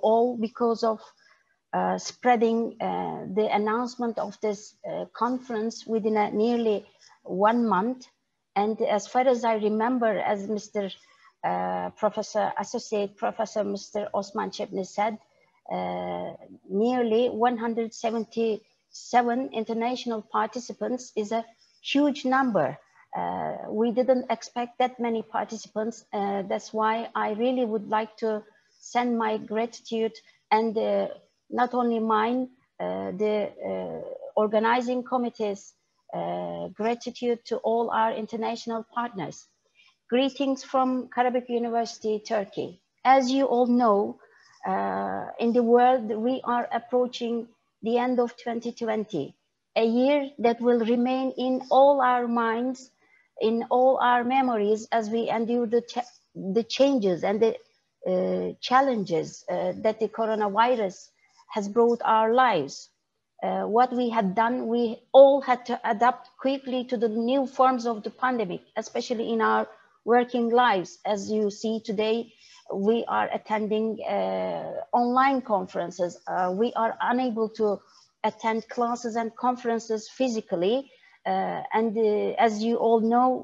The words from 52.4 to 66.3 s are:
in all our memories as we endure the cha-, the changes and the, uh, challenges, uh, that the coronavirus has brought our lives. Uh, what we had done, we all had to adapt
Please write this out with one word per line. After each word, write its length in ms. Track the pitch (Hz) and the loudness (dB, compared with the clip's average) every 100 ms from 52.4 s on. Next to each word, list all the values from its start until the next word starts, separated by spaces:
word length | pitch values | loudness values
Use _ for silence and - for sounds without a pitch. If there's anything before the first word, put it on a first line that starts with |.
| 226 226 254 254 - _ _ _ _ - | 0 0 -2 -6 -14 _ _ _ _ -2
in 240 | 220 233 233 | 0 0 0
all 280 | 247 262 262 | 4 4 4
our 260 | 247 247 | 4 2
memories 640 | 240 269 254 226 208 214 226 | 2 2 2 2 2 0 0
as 200 | 226 214 | -2 0
we 180 | 233 226 | -2 -2
endure 380 | 226 226 240 233 | -2 0 0 2
the 160 | 233 | 0
cha-, 280 | 233 240 - _ _ | -2 -8 -10 _ _
the 300 | 160 185 190 | -10 -2 -2
changes 580 | 226 - 277 269 196 165 | -2 2 4 4 2 0
and 180 | 175 208 | 0 2
the, 120 | 226 - - _ _ _ 185 | 2 0 -10 _ _ _ -2
uh, 440 | 185 185 185 180 - | 0 0 -2 -4 -6
challenges, 840 | - 254 269 226 170 160 151 - - | 2 4 4 2 0 -2 -2 -8 -6
uh, 240 | 175 185 190 | -4 -2 -2
that 180 | 214 214 | -2 0
the 80 | 214 | -4
coronavirus 1000 | - 220 214 208 202 240 240 190 - - _ _ _ _ | -2 -2 0 0 2 2 2 -2 -6 -18 _ _ _ _
has 180 | 220 202 | -6 -2
brought 320 | 240 233 233 | 2 4 2
our 280 | - 220 220 | 2 2 4
lives. 580 | 247 254 185 143 - - _ _ _ _ _ | 4 4 2 -2 -8 -18 _ _ _ _ _
Uh, 200 | 185 190 | -4 -2
what 300 | 190 214 254 | 0 2 2
we 180 | 247 247 | 2 0
had 240 | 226 190 | 0 0
done, 320 | 202 226 254 226 | 0 0 0 -2
we 340 | 240 233 233 _ | 0 -2 -4 _
all 280 | 269 277 277 | 10 10 8
had 240 | 262 240 | 2 -2
to 140 | - 233 - | -2 -4 -2
adapt 400 | 214 240 247 - | 2 2 2 -8